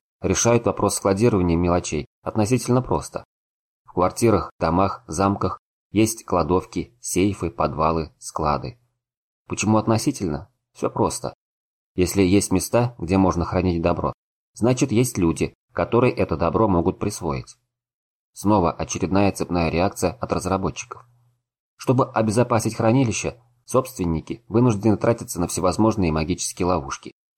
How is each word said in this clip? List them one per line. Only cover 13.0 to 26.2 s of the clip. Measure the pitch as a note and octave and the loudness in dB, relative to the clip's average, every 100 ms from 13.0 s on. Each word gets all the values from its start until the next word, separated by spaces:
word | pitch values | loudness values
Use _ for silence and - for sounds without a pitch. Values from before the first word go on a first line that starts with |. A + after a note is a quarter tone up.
| E2 F#2+ | -2 2
можно | F#2+ E2+ E2+ | 2 2 -2
хранить | F#2 F2+ E2+ | 0 0 0
добро, | E2+ E2 - - _ _ _ | 0 0 -2 -6 _ _ _
значит, | - A2 B2+ D3 | -2 0 2 2
есть | G#2+ B2+ - | 2 0 2
люди, | E2+ D#2 D#2+ - _ | 0 0 -4 -6 _
которые | - F2 A#2 B2 | -6 0 2 2
это | - F#2+ D2+ | 2 -2 0
добро | E2+ F2 G#2+ | 0 2 2
могут | F2 E2+ F2 | 2 0 -2
присвоить. | G2+ - E2+ C2 A#1 - _ _ _ _ _ _ _ | -6 -4 -6 -6 -8 -20 _ _ _ _ _ _ _
Снова | - G2 G#2 E2+ | -6 0 2 2
очередная | - E2 - F2 F#2+ G2+ | -2 -6 -4 -2 2 2
цепная | - - F2 E2 | 0 -4 -2 0
реакция | D#2+ G2 - F2 | 0 -2 0 -4
от | - - | -4 -4
разработчиков. | E2 F2+ F#2+ F2+ - - - - _ _ _ _ _ _ _ | -4 -2 -2 -2 -6 -14 -18 -20 _ _ _ _ _ _ _
Чтобы | - B2+ B2+ | -2 0 0
обезопасить | - A2 G#2 B2 A#2 A2+ G#2+ | 0 0 0 2 0 -2 0
хранилище, | A2+ B2+ B2 F#2+ D2+ - _ _ - | 2 4 2 -2 -6 -8 _ _ -2
собственники | B2 C3 - F2 D#2+ - - _ | -2 -2 -4 -2 -2 -4 -12 _
вынуждены | A2 B2 G#2 A2 G2+ | 2 4 4 2 2
тратиться | - A#2 - - | 2 0 -4 -4
на | F2 | -4
всевозможные | - F2+ F2 A2 G#2+ F2 | 0 0 2 2 4 0
магические | D#2 | 0